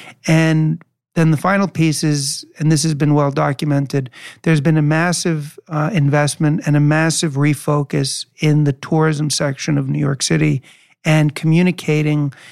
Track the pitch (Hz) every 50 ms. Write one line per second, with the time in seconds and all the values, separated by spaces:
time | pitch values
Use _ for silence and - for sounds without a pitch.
0 | - - - _ - - 160 160 160 160 160 156 156 156 160 - - _ _ _
1 | _ _ - 170 160 160 156 - - 185 202 196 202 170 - 156 160 156 143 -
2 | 160 151 147 143 139 143 - - - _ _ - 156 156 160 139 156 160 151 135
3 | 151 147 147 147 143 143 139 143 139 143 139 - 160 147 139 139 139 131 143 139
4 | 131 - _ - - - - _ - 170 160 147 135 165 156 156 147 147 156 160
5 | 170 180 170 - - 175 160 151 143 151 - - _ - 156 151 151 - 226 156
6 | 139 143 143 147 147 143 - - 160 147 156 - - 151 147 147 147 147 151 156
7 | 160 165 151 - 170 156 135 139 147 147 143 - - 151 147 147 139 - 156 143
8 | 139 135 - - - _ _ - 160 151 147 151 147 143 139 - - - 165 160
9 | 156 156 151 143 151 143 - - 147 143 135 - - - 147 143 135 135 143 147
10 | 147 143 139 - - - 165 156 156 151 143 131 _ - - _ _ _ _ _
11 | - 160 156 156 151 147 - - 160 160 160 175 185 180 170 - - 156 151 151
12 | 151 151 147 147 147 139 - - - -